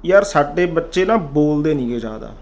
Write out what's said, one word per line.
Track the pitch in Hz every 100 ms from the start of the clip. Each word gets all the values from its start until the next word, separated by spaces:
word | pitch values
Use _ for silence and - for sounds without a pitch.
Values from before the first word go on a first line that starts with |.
"ਯਾਰ, | 165 196
ਸਾਡੇ | 196 - 165 -
ਬੱਚੇ | 175 165 165 180
ਨਾ | 185
ਬੋਲਦੇ | 226 147 147 151 151 151
ਨੀ | 147 120
ਗੇ | 120
ਜ਼ਿਆਦਾ।" | 110 110 110 107